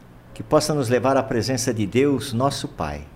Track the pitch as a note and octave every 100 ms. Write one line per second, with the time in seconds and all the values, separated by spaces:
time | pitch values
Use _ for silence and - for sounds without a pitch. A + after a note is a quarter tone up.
0 | - - - - - D3+ D#3+ D3+ A#2 B2
1 | C3 C3 C3 A#2+ G#2+ B2+ C3 A2+ F#2+ B2+
2 | C#3+ B2+ - A2+ C#3 - - - D2+ D2
3 | D2